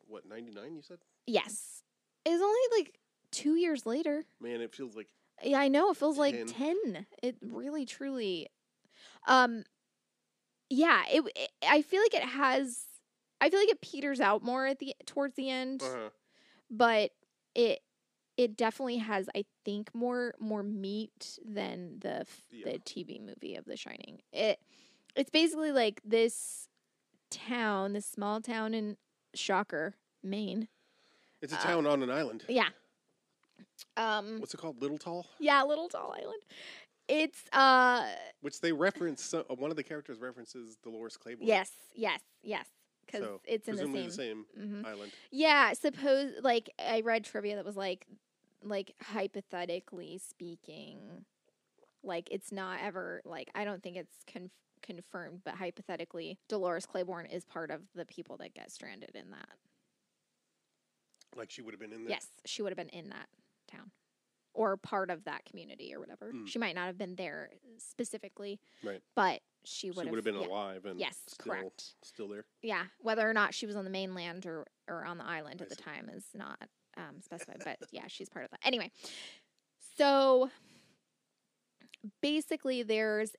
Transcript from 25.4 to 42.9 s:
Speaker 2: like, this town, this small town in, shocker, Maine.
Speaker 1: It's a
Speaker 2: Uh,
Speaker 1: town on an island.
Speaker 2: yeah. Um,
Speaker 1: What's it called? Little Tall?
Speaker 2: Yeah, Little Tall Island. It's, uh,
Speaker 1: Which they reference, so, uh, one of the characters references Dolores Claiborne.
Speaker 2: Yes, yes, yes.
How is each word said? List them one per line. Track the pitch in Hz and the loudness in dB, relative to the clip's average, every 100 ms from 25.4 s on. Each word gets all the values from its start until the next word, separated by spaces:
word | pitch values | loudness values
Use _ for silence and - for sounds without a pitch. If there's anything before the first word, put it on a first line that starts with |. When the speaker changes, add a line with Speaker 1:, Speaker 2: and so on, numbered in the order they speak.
| 330 311 311 | 4 4 2
Speaker 2:
like, | 269 220 208 208 | 4 4 2 2
this | 226 233 - - - - _ _ _ _ _ - | 4 4 2 -10 -12 -16 _ _ _ _ _ -16
town, | - - 240 220 196 196 202 | -12 -6 0 2 2 0 -2
this | 208 | -6
small | - 202 214 | -6 -2 -2
town | 220 226 220 226 | -4 -4 -2 -2
in, | 208 208 _ _ _ - | -4 -8 _ _ _ -6
shocker, | - 190 208 156 160 - _ _ | 2 2 2 -2 -4 -6 _ _
Maine. | 190 196 208 196 220 _ _ _ _ _ _ _ | -6 -4 -2 -4 -6 _ _ _ _ _ _ _
Speaker 1:
It's | 143 | -6
a | 147 | -2
Speaker 2:
Uh, | |
Speaker 1:
town | 151 170 147 | 2 4 4
on | 143 | 4
an | 127 | 4
island. | 135 143 110 - | 0 -2 -4 0
Speaker 2:
yeah. | 247 196 - _ _ _ _ _ _ _ _ 196 - - - | 2 2 0 _ _ _ _ _ _ _ _ -20 -20 -10 -2
Um, | 226 214 208 220 | 2 2 0 -6
Speaker 1:
What's | 220 - | -8 -8
it | |
called? | 160 127 | -8 -4
Little | 139 151 | -2 -2
Tall? | - 175 170 - | -6 -8 -8 -2
Speaker 2:
Yeah, | 294 285 277 | 4 6 6
Little | 302 349 | 2 -2
Tall | - - - | -6 -8 -8
Island. | - 440 - - - - - _ - | -8 -10 -14 -18 -16 -18 -20 _ 0
It's, | 302 311 - - | 2 2 -2 0
uh, | - 269 254 254 247 123 90 110 - | 8 10 10 8 6 2 -4 -10 -10
Speaker 1:
Which | 143 - | -10 -2
they | 170 | 0
reference, | 151 185 - 175 139 | 4 2 2 -2 -4
so, | - 214 - | -4 -4 -4
uh, | 127 | -4
one | 143 | -4
of | 156 | -4
the | |
characters | 139 151 143 113 | -6 -8 -10 -10
references | 127 123 117 131 113 110 | -10 -12 -14 -14 -16 -16
Dolores | 117 113 113 - | -14 -10 -10 -12
Claiborne. | 113 120 226 | -14 -4 2
Speaker 2:
Yes, | 202 190 - - - | 2 2 -8 -18 -6
yes, | 214 151 - _ | -4 -4 -8 _
yes. | - 196 - _ _ | -8 -8 -8 _ _